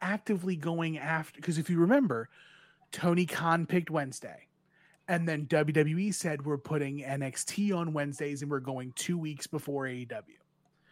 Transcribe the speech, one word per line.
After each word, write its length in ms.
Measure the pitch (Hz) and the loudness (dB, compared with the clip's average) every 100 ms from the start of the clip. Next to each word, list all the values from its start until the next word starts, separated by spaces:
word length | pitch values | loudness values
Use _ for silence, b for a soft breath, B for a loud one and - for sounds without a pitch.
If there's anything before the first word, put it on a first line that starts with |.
actively 520 | 185 202 - 196 185 170 | -2 -2 0 0 0 -2
going 420 | 165 165 165 156 | -2 0 -2 -2
after, 420 | 143 160 156 - | 0 -2 -2 -6
'cause 180 | 175 160 | -2 0
if 120 | 160 | 2
you 80 | 170 | 4
remember, 480 | 175 277 220 117 113 b b b b b b | 8 6 6 0 -4 b b b b b b
Tony 340 | - 175 175 175 | -2 2 4 2
Khan 400 | - 165 165 160 | 0 2 2 4
picked 240 | 180 160 | 0 2
Wednesday. 580 | 156 135 - 104 - - _ _ b b b - | -2 -2 -8 -12 -16 -20 _ _ b b b -2
And 200 | 175 165 | 0 0
then 180 | 156 147 | 0 2
W 260 | 156 151 | 4 4
W 260 | 156 151 165 | 4 4 2
E 140 | 208 | 0
said, 320 | - 170 151 | -2 -2 -4
"We're 140 | 143 143 | -2 -4
putting 440 | - 151 139 143 | -2 -2 -2 -4
N 200 | 135 139 | -4 -4
X 220 | 135 - | -4 -4
T 280 | - - 208 | -6 0 0
on 200 | 175 170 | 2 0
Wednesdays 500 | 151 143 139 147 139 | -2 -2 -4 -4 -4
and 80 | 143 | -2
we're 100 | 139 | -4
going 320 | 127 131 127 | -2 -6 -6
two 240 | - - 175 | -6 -2 -2
weeks 300 | 156 143 - | -2 -6 -6
before 400 | 156 - 139 131 | -6 -4 -4 -4
A 80 | |
E 100 | 123 | -6
W." 320 | 117 110 - - _ _ _ _ b | -8 -10 -12 -20 _ _ _ _ b